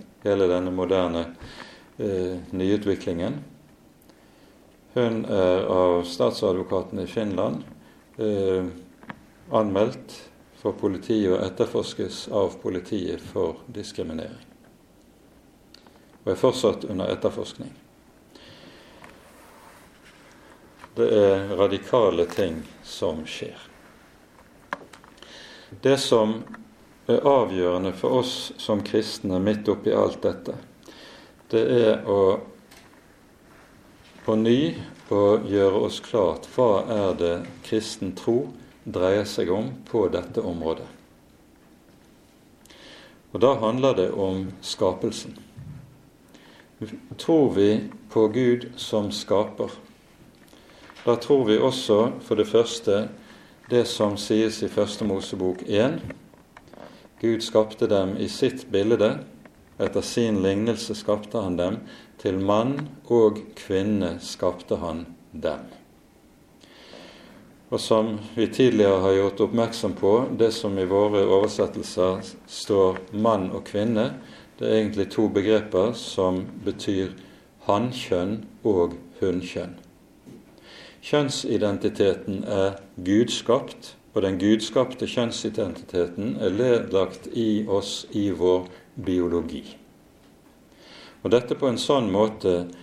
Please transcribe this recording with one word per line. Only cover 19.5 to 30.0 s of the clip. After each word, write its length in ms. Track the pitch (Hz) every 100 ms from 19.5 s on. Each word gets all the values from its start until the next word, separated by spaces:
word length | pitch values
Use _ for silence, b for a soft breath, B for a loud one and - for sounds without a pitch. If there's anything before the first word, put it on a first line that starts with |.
| B B B B - - B B B B B B - -
Det 140 | - 117
er 420 | 110 101 98 98 92
radikale 680 | 98 95 - 131 104 85 85
ting 380 | - 95 80 78 -
som 400 | - - 95 78
skjer. 320 | 78 - - - - - - - - _ _ _ - - - - - - - B B B B B B 107
Det 160 | 131 135
som 440 | - 117 107 110 - - - - - - -
er 120 | 117
avgjørende 720 | 143 139 101 92 90 90 95
for 260 | 92 120 127
oss 320 | 127 - - -
som 260 | - 104
kristne 560 | 101 110 110 - 104 92
midt 300 | 98 107 107
oppi 260 | 95 113
alt 260 | 107